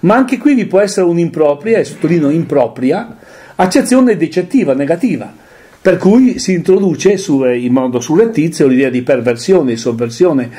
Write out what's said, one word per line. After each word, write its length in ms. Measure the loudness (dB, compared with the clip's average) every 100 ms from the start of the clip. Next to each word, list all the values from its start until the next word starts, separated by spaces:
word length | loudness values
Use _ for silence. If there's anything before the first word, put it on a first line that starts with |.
Ma 140 | 2
anche 240 | 2 2 0
qui 160 | 0
vi 100 | 0
può 160 | 0 0
essere 240 | 0 0
un'impropria, 720 | 0 0 -2 0 0 0 0 0
e 80 |
sottolineo 460 | -2 -4 -2 0 0
impropria, 880 | -2 -2 0 -2 -2 -2 -2 -6 -16 -20 -20 -20 -2
accezione 600 | 0 0 2 2 2 2
decettiva, 560 | -2 -2 -2 0 0
negativa, 580 | -2 -2 -2 -2 -4 -8 -18 -20 -20 -20 _
per 200 | 0 2
cui 400 | 4 4 4 0
si 160 | -2
introduce 640 | -2 2 2 2 0 0 0
su, 260 | 0 0
in 300 | 0 0 0
modo 260 | 0 0 -4
surrettizio 680 | 0 2 2 0 -4 0 2
l'idea 220 | 2 0
di 140 | -2
perversione, 680 | -2 -2 0 -4 0 0 2
di 40 | -2
sovversione, 720 | -4 -4 -6 0 0 2 -4